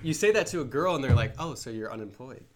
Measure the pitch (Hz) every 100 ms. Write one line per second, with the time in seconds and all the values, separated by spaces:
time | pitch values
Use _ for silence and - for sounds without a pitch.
0 | 165 156 208 220 170 180 131 135 180 175
1 | 135 127 110 - 165 127 - 110 107 113
2 | 104 101 131 123 -